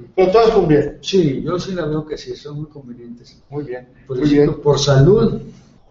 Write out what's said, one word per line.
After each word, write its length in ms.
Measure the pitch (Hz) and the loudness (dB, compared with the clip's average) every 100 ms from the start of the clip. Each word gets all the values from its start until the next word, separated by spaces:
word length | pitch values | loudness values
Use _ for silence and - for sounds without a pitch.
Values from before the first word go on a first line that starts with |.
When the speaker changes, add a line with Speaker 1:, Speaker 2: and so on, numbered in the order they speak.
| - - | -8 0
Speaker 1:
Pero 140 | 180 | 2
todas 180 | 214 226 | 4 4
convienen. 480 | 202 170 147 - - | 2 2 2 0 -8
Speaker 2:
Sí, 400 | - 190 156 131 | -2 0 0 -2
yo 160 | 143 175 | -6 -6
sí 140 | 190 | -6
la 140 | 180 151 | -8 -6
veo 180 | 156 | -6
que 140 | 151 143 | -8 -14
sí, 160 | 190 - | -12 -16
son 200 | 147 147 | -14 -14
muy 100 | 151 | -14
convenientes. 760 | 147 123 117 120 117 - _ _ | -18 -20 -20 -20 -20 -20 _ _
Speaker 1:
Muy 160 | 139 | -14
bien, 240 | 131 123 - _ _ | -12 -14 -16 _ _
Speaker 2:
Por 100 | 127 | -4
Speaker 1:
muy 80 | 147 | 0
Speaker 2:
ejemplo, 260 | 147 151 | 2 2
Speaker 1:
bien. 100 | 156 | 0
Speaker 2:
por 160 | 147 135 | 0 0
salud 600 | 143 135 156 226 214 - - - _ _ _ | 2 4 6 4 2 -2 -12 -20 _ _ _